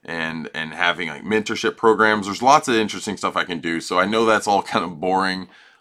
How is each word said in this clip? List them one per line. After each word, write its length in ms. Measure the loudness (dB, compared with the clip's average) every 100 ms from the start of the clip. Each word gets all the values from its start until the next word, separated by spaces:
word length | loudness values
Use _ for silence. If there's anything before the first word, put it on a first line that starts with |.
and, 460 | -10 -6 -6 -6 -8
and 200 | -8 -8
having, 360 | -2 0 0 -6
like, 140 | -8
mentorship 520 | -2 0 0 -2 -2 2
programs. 520 | 4 6 4 4 0
There's 160 | 0
lots 240 | 4 4 4
of 80 | 0
interesting 420 | 0 -4 -8 -4
stuff 180 | -4 -2
I 80 |
can 160 | -4 -4
do. 220 | -4 -4
So 180 | -2 0
I 60 | 2
know 180 | 2
that's 240 | 4 2 2
all 140 | 0
<laughs> 20 |
kind 220 | 0 -4 -4
of 140 | -4
boring, 500 | -2 0 0 -4 -10 -18 -20 _